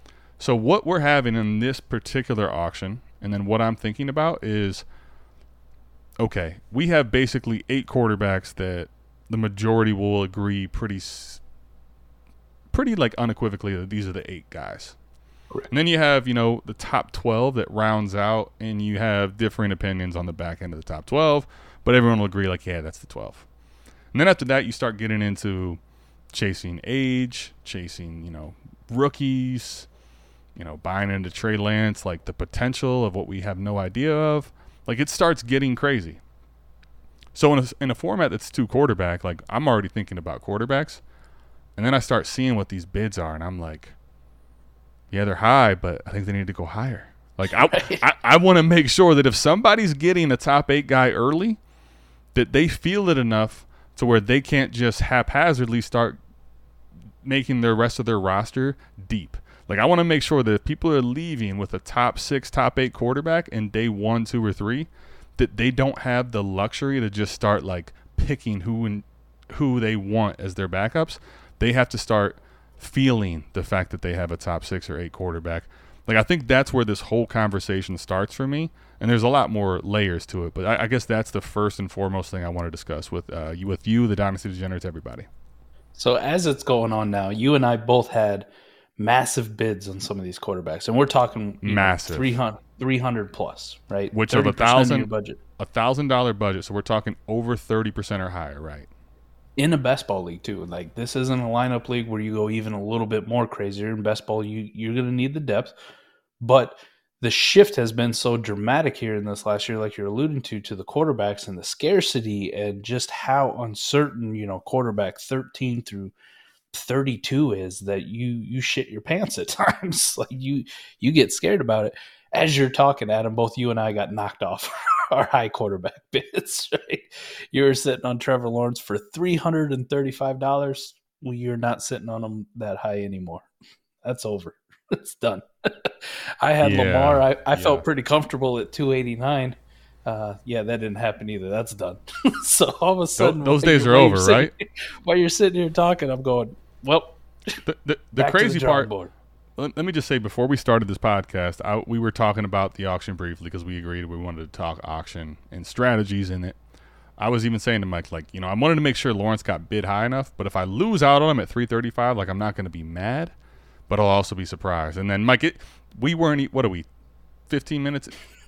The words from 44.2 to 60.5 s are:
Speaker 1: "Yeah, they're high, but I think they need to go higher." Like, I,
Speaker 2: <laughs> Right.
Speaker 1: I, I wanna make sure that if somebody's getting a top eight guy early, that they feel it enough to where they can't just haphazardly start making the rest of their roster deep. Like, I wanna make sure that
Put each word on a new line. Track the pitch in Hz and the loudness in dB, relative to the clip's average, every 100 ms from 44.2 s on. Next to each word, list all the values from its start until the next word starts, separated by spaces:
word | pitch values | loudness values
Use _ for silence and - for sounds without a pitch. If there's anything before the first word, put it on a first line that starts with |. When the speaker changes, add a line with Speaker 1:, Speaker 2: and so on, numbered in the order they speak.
| - - - - - - - - - | -20 -20 -20 -20 -20 -20 -20 -20 -8
Speaker 1:
"Yeah, | 98 | -2
they're | 101 90 | -2 2
high, | 110 135 117 | 6 8 6
but | 92 90 85 - | 4 -2 -6 -8
I | |
think | 101 98 | -6 -4
they | |
need | 98 95 | -4 -4
to | |
go | 95 85 | -6 -8
higher." | 104 127 110 - - - - | -6 -6 -8 -12 -20 -14 -6
Like, | 95 | 0
I, | - 165 | 4 4
Speaker 2:
<laughs> | |
Right. | - - - | 4 0 2
Speaker 1:
I, | 127 - | 4 4
I | 117 156 | 8 8
wanna | 185 180 | 10 8
make | 165 170 135 | 8 6 6
sure | - 180 | 8 8
that | 147 135 | 8 6
if | |
somebody's | 110 151 180 233 214 202 | 4 4 6 6 6 4
getting | 143 165 180 156 | 2 2 4 4
a | 123 | 2
top | - 143 - | 4 4 4
eight | 143 139 | 2 4
guy | 135 127 | 4 4
early, | - 123 156 214 220 - _ _ _ _ - _ | 4 2 2 0 -2 -6 _ _ _ _ -20 _
that | - 120 | 0 2
they | 135 160 | 4 2
feel | - 165 202 190 | 2 -2 2 2
it | 147 | 2
enough | 117 110 110 - - - - - | 2 2 0 -4 -20 -20 -20 -2
to | |
where | 120 117 | 4 4
they | 101 131 | 6 2
can't | 131 147 135 | 2 0 0
just | 120 120 104 | 0 0 0
haphazardly | - 127 117 139 170 135 123 120 | 2 2 2 2 2 2 0 -2
start | - 120 117 - - - - - - - - - - - | 0 0 0 -2 -16 -20 -20 -20 -20 -20 -20 -20 -20 -14
making | 131 135 127 131 | -4 -2 0 2
the | 117 | 4
rest | 110 117 - | 4 2 0
of | 113 | 0
their | 110 | 0
roster | 95 95 104 - 135 139 - - 95 | 2 0 0 -2 -2 -4 -12 -18 -6
deep. | 110 80 - - - - | -6 -6 -12 -14 -16 -4
Like, | 101 | 4
I | 123 | 6
wanna | 175 | 6
make | 170 156 | 6 2
sure | - 147 | 4 2
that | 113 | 4